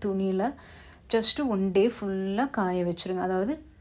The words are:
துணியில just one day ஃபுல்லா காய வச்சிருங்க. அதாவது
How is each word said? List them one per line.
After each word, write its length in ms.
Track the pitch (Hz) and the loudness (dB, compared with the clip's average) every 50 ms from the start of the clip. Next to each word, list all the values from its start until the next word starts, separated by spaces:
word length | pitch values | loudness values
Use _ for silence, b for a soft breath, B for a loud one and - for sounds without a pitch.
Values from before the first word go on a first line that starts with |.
| - | -4
துணியில 480 | 208 190 190 190 190 190 190 196 254 285 B B B B B B B B B B - - | -2 0 0 0 0 2 2 0 0 -2 B B B B B B B B B B 0 0
just 340 | 226 220 226 - - 294 262 | 2 4 2 2 2 2 0
one 240 | 214 190 190 196 185 | 2 2 2 2 4
day 200 | 196 196 240 226 | 4 4 4 2
ஃபுல்லா 560 | - 208 196 190 190 190 196 196 208 254 277 | -2 -4 -4 -4 -2 -2 -2 0 0 -2 -2
காய 340 | - - 196 185 180 180 180 | 0 0 0 0 0 0 0
வச்சிருங்க. 400 | 175 170 170 - 190 185 185 180 185 | 0 -2 -2 -4 -4 -4 -2 -2 0
அதாவது 340 | 190 185 190 220 302 311 - - - - | 0 0 0 0 -2 -4 -8 -14 -6 -2